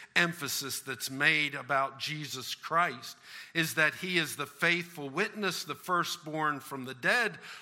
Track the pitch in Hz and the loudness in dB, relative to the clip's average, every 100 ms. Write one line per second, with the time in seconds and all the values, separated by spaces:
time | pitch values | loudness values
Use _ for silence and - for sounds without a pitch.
0 | - - 175 165 135 - 139 - - 127 | 0 4 4 2 -4 -2 -4 -6 -6 -6
1 | - 135 147 156 147 139 127 139 135 127 | -6 4 6 6 2 -4 0 0 0 -2
2 | 135 151 143 127 120 - - 165 175 127 | -6 -4 -6 -8 -8 -8 0 2 2 0
3 | 123 - - - - 165 160 - 156 - | -12 -16 -18 -16 -4 0 0 4 2 2
4 | 185 175 147 - 143 - 170 170 175 - | 0 2 0 -2 -8 2 2 2 -2 -8
5 | 143 139 208 214 196 170 147 143 - 175 | -6 -2 -2 0 -2 -2 -6 -8 0 0
6 | 165 - 156 156 151 143 - 135 127 127 | 0 -4 -6 0 0 0 -6 -8 -8 -4
7 | 170 240 220 165 - - | 2 2 2 -2 -14 -16